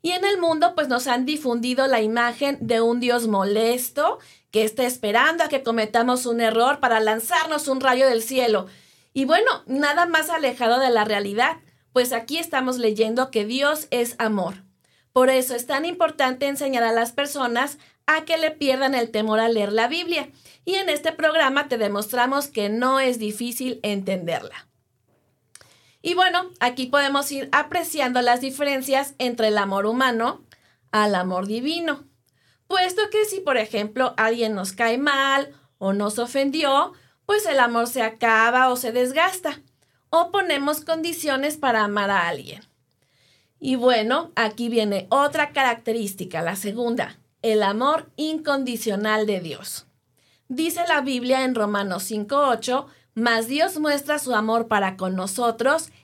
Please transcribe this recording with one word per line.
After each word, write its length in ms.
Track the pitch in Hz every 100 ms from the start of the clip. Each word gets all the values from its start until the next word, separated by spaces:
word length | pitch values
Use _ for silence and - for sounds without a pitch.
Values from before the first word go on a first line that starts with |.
Y 80 | 320
en 120 | 359 392
el 120 | 392
mundo, 360 | 339 311 349 349
pues 120 | 285
nos 200 | 247 262
han 180 | 247 262
difundido 640 | 302 269 240 247 254 269
la 140 | 240
imagen 580 | 214 233 240 233 285 277
de 200 | 226 226
un 180 | 233 240
Dios 280 | 240 240 226
molesto 920 | 202 196 208 226 247 247 - 330 508 - - _
que 120 | 214
está 220 | 214 220 247
esperando 580 | 247 208 220 294 330
a 60 | 311
que 140 | 277
cometamos 640 | 269 226 214 233 247 247 247
un 120 | 233
error 400 | 226 226 247 285
para 200 | 254 220
lanzarnos 680 | 214 220 220 339 320 302 294
un 140 | 262
rayo 260 | 262 254 262
del 140 | 226
cielo. 460 | 220 262 240 208 185 - _ _ _
Y 140 | 269 269
bueno, 380 | 339 494 - -
nada 400 | 269 294 294 349
más 240 | 320 320
alejado 500 | 330 269 247 233 247
de 120 | 262
la 120 | 233
realidad, 540 | 214 208 202 208 269 320 _ _ _
pues 200 | 254 247
aquí 240 | 233 233 320
estamos 400 | 320 269 254 254
leyendo 540 | 226 208 220 240 254
que 120 | 214
Dios 440 | 208 254 285 302 -
es 260 | 247 240 -
amor. 440 | 220 208 180 196 - _ _ _ _
Por 180 | 254 254
eso 240 | 262 262 240
es 100 | 247
tan 180 | 277
importante 640 | 330 359 330 311 262 254 277
enseñar 360 | 277 277 254
a 100 | 233
las 180 | 233 233
personas 680 | - 285 285 240 233 285 285 - _ -
a 180 | 311
que 140 | 311 320
le 140 | 320
pierdan 420 | 311 285 262 269
el 160 | 262 233
temor 300 | 220 220 214
a 100 | 226
leer 240 | 226 202
la 140 | 220 240
Biblia. 420 | 330 349 330 269 _ - -
Y 120 | - 381
en 140 | 370
este 220 | 302 320
programa 560 | 320 311 320 277 277 285
te 120 | 240
demostramos 680 | 208 202 214 247 247 269 285
que 220 | - 208
no 300 | 220 254 269
es 180 | 262 240
difícil 640 | 214 214 240 233 254 226
entenderla. 840 | 208 202 190 185 170 160 - - - _ _ _ _ _ _ _ _ - - _ _ _
Y 140 | 330
bueno, 380 | 359 370 349 370 -
aquí 240 | 247 247 254
podemos 440 | 285 277 277 269
ir 180 | 277 -
apreciando 680 | 285 302 349 320 311 254 247
las 180 | 240 240
diferencias 760 | 269 269 285 269 269 269 269 -
entre 320 | 254 233 220
el 80 | 214
amor 300 | 196 196 208
humano 580 | 247 262 226 240 - _ - _ _ _
al 240 | 214 208 190
amor 320 | 185 180 196
divino. 580 | 220 254 339 330 277 - _ _ _ _ _ _
Puesto 340 | 370 370 370 427
que 140 | 427 427
si, 160 | 392
por 160 | 302 247
ejemplo, 560 | 220 220 208 254 254 -
alguien 380 | 220 240 220
nos 180 | 202 190
cae 260 | - 233 247
mal 560 | 285 277 269 277 285 - _ _
o 120 | 196
nos 260 | 202 208 214
ofendió, 760 | 240 269 277 311 294 269 359 - _ _ -
pues 200 | 415 381
el 140 | 269
amor 280 | 240 233 233
se 160 | 254
acaba 680 | 226 220 233 220 226 254 262
o 80 | 247
se 160 | 247
desgasta, 640 | 240 254 277 359 370 311 277 _ _ _ _ _
o 220 | 330 349
ponemos 500 | 403 359 285 277 302
condiciones 760 | 302 330 330 330 302 269 285 294
para 260 | 269 220
amar 260 | 208 202 202
a 200 | 196 170
alguien. 320 | 151 - 80 - _ _ _ _ _ _ _ _ _
Y 160 | 262 254
bueno, 560 | 247 233 214 277 330 -
aquí 340 | 220 220 233
viene 380 | 233 208 196 190
otra 420 | 277 285 302 294
característica, 880 | 294 262 233 - 226 202 - 180 160
la 140 | 165 190
segunda, 600 | 202 220 240 220 - - _ _
el 220 | 226 214
amor 480 | 196 208 269 320 311 -
incondicional 1120 | 311 311 302 277 254 226 226 196 214 214 214
de 160 | 196
Dios. 460 | 165 113 - - _ _ _ _ _ _ _
Dice 380 | 254 330 339 339
la 140 | 302
Biblia 420 | 269 254 247 262
en 100 | 254 247
Romanos 480 | 208 202 196 185
cinco 340 | - 214 208 285
ocho, 500 | 277 226 - 254 285 _ _
"Mas 340 | 220 233 226 226
Dios 320 | 285 359 339
muestra 400 | 302 285 285 294
su 160 | 262 220
amor 320 | 220 226 226
para 280 | 208 190 190
con 200 | 185 190
nosotros 760 | 196 226 240 233 240 311 - _